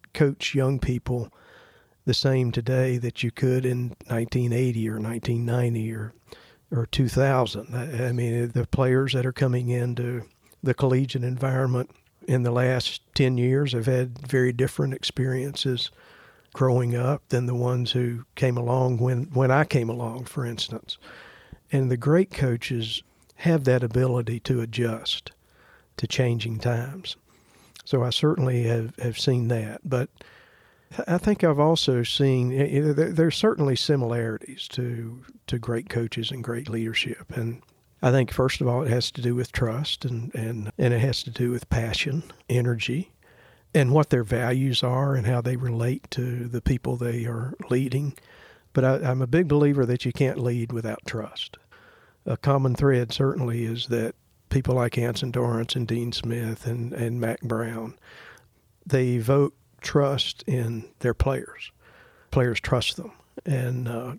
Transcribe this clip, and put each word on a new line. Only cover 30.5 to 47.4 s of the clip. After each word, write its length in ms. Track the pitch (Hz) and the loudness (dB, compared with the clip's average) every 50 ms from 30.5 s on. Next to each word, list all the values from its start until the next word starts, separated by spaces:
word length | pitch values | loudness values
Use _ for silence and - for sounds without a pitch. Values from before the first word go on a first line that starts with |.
| _ _ _ _ _ _ _ - - - 247 - | _ _ _ _ _ _ _ -14 -8 -6 -2 0
I 100 | 170 180 | 0 0
think 260 | - 214 208 - - | 2 2 0 2 4
I've 160 | 170 151 139 | 2 4 4
also 440 | 147 156 165 156 - - 131 123 120 | 4 4 4 2 2 2 2 2 2
seen, 520 | - - - 143 135 131 127 123 123 127 | 0 0 2 4 4 4 2 2 0 0
y-, 140 | 135 143 143 | 0 0 2
y-, 220 | - 139 151 151 147 | 2 2 2 2 2
there, 180 | 143 160 - | 2 2 2
there's 240 | 180 156 160 170 156 | 2 2 2 2 2
certainly 400 | - - 214 226 - 147 139 131 | 2 2 2 2 4 2 2 2
similarities 920 | 123 - - 151 139 123 117 120 120 117 113 110 - - - 131 - - - | 2 2 2 2 2 2 0 0 -2 -2 -2 -4 -6 -8 -12 -14 -12 -14 -10
to, 540 | - - 123 120 120 117 117 113 117 127 127 - - - _ - | -8 -6 -6 -6 -6 -6 -8 -10 -12 -14 -18 -20 -20 -18 _ -6
to 100 | - 123 | -6 -4
great 320 | 113 117 120 117 - - | -2 -2 -4 -4 -4 -4
coaches 400 | - 120 117 113 - - 113 - | -4 -2 -2 -4 -4 -6 -6 -6
and 140 | - 127 117 | -6 -8 -6
great 260 | 120 117 117 139 147 | -6 -6 -6 -6 -6
leadership. 680 | 113 113 113 113 107 - - - - - - - - | -4 -4 -4 -2 -2 -2 -2 -2 -4 -10 -12 -10 -6
And 280 | 123 113 117 117 123 - _ _ _ _ _ _ - - | -6 -4 -4 -6 -8 -12 _ _ _ _ _ _ 0 2
I 80 | 131 | 4
think, 200 | 123 135 127 113 | 4 4 2 2
first 300 | - - 131 131 - - | 0 0 0 0 2 0
of 60 | 147 123 | 0 0
all, 160 | 120 127 151 | 0 0 0
it 60 | 135 | 0
has 200 | 113 123 120 - | 0 0 0 -2
to 100 | - - 120 | -4 -4 -2
do 100 | 120 120 | -2 0
with 180 | 123 123 - | -2 -2 -4
trust, 540 | - - 131 113 110 127 151 - - - - | -2 -2 -2 -2 -2 -4 -4 -4 -6 -6 -6
and, 280 | 131 120 113 113 135 - | -6 -6 -6 -6 -8 -6
and, 360 | - 110 110 120 113 101 104 - - | -6 -6 -6 -6 -6 -8 -8 -4 0
and 160 | 131 123 120 | 2 2 4
it 60 | 117 | 4
has 240 | 117 135 120 - - | 2 2 0 -2 -4
to 80 | - | -8
do 180 | 117 - 127 120 | -4 -2 -2 -2
with 200 | 123 117 - - | -2 -2 -2 -2
passion, 600 | - 120 113 113 107 - - - 135 165 160 - - - _ - | -2 -2 0 -2 -2 -2 -2 -2 -4 -4 -6 -8 -14 -14 _ 0
energy, 640 | 117 123 120 123 120 113 107 - 120 151 190 - _ _ _ _ _ _ - - - _ _ _ - | 0 2 2 2 0 0 -2 -2 -2 -4 -4 -8 _ _ _ _ _ _ -20 -20 -20 _ _ _ 2
and 160 | 160 139 123 | 4 4 6
what 200 | 131 156 147 - | 6 4 4 4
their 120 | - 127 117 | 2 2 2
values 600 | 101 - 117 123 117 127 131 135 135 123 - - | 2 0 0 0 2 2 2 2 0 0 0 0
are 320 | 123 123 127 139 139 139 | 0 0 2 2 2 2
and 100 | 131 107 | 2 2
how 160 | 107 127 123 | 2 2 2
they 140 | 117 123 127 | 2 0 -2
relate 560 | 123 127 123 117 113 117 123 127 - - - | -2 -2 -2 -2 0 0 0 -2 -2 -6 -8
to 360 | - - 123 127 120 120 120 120 | -6 -6 -4 -4 -4 -6 -6 -6
the 140 | 120 123 | -6 -2
people 340 | - - 135 120 - 127 127 | 0 0 0 0 0 -4 -4
they 300 | 120 120 120 117 120 117 | -2 -2 -4 -2 -2 -4
are 300 | 117 120 113 | -4 -4 -6